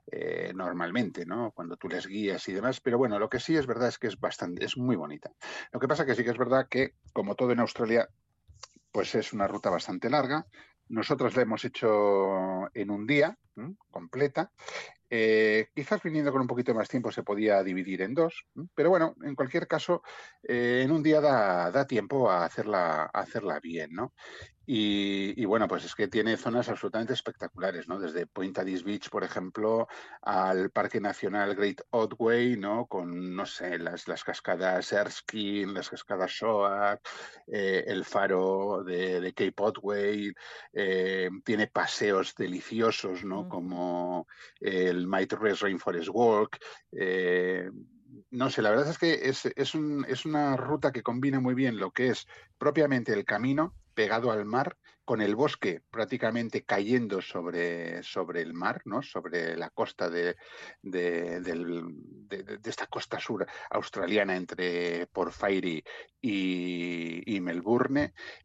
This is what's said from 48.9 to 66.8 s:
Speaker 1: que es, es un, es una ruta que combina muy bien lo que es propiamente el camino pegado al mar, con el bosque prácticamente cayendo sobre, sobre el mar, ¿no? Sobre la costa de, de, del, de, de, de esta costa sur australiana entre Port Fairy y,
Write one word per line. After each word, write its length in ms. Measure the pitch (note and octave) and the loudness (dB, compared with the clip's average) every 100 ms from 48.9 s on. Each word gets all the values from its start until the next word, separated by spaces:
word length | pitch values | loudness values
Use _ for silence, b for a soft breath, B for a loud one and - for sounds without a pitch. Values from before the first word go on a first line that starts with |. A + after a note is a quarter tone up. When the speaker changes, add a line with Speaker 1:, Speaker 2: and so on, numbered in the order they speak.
| E3 | 2
Speaker 1:
que 160 | E3+ - C3 | 2 2 0
es, 160 | C3 D#3+ | -2 -2
es 300 | - C3 D#3+ | -2 -2 0
un, 300 | D3+ C#3+ C3+ | 0 -2 -2
es 180 | B2+ D#3+ | -4 0
una 320 | D3+ C#3+ B2+ | 2 2 0
ruta 340 | B2 D3 C#3+ | 0 0 0
que 120 | B2+ | 0
combina 360 | A#2+ B2 C#3 C3+ | -2 0 2 2
muy 140 | B2+ B2+ | 2 2
bien 220 | C3 G#2+ | 2 0
lo 140 | F#2+ | -2
que 160 | - B2+ | 2 2
es 160 | A2 B B B - | 2 B B B -2
propiamente 560 | D3 D3 D3 B2+ A2+ | 2 4 4 4 2
el 120 | G2+ G2 | 0 0
camino 500 | G#2 B2+ C#3+ E3+ - _ | 0 2 2 0 -4 _
pegado 380 | - G#2 A2 A#2+ | 0 2 2 2
al 140 | G#2+ G#2 | 0 0
mar, 320 | B2 C3 - b b - | 0 -2 -6 b b -2
con 160 | A2 | 2
el 140 | G#2 G#2+ | 2 4
bosque 460 | D3 - G#2+ D#2+ - | 2 2 -2 -2 -6
prácticamente 720 | A2+ G#2+ B2 A2+ A#2 A2+ G#2+ | -4 -4 0 0 0 -2 -4
cayendo 560 | - G2+ G#2 B2 A2 F#2+ | 0 0 4 2 2 -2
sobre, 840 | - F#2 F2 E2+ F2 E2+ E2+ F2 | -4 -6 -4 -2 -2 -2 -6 -8
sobre 380 | - G2 E2+ F2 | -6 -6 -4 -4
el 100 | E2 | -6
mar, 280 | E2 G2+ - - | -4 -4 -4 -6
¿no? 160 | G2+ | -6
Sobre 560 | - F#2 E2+ E2+ E2 E2 | -6 -8 -6 -4 -4 -4
la 140 | - | -6
costa 360 | - A2 - F2+ | -4 -4 -2 -2
de, 260 | F2 F2 - B B B - | 0 -2 -4 B B B -14
de, 580 | F#2+ F2+ F2 E2+ E2+ F2 | -6 -2 0 0 -2 -4
del, 400 | F2 E2+ F2 E2+ E2 - - - G#2 | -4 -4 -4 -6 -6 -12 -18 -20 -12
de, 160 | G2 | -10
de, 140 | G2 G#2+ | -10 -10
de 100 | A2 | -10
esta 160 | - - | -8 -8
costa 320 | - - A2+ | -8 -8 -6
sur 280 | - G#2 F2+ B B | -4 -4 -4 B B
australiana 640 | - - G#2 F2 G#2 G2 F#2 | -6 -4 -4 0 2 2 0
entre 720 | F2+ F2 F2+ F2 F2 E2+ E2+ | -4 -4 -2 0 -2 -2 -4
Port 240 | F#2 E2+ | -4 -4
Fairy 520 | - G2+ F#2+ F2+ D#2 B B B _ | -2 0 2 0 -4 B B B _
y, 1120 | B2 G2 F#2 F2+ F2+ F2 | -4 0 0 0 -2 -4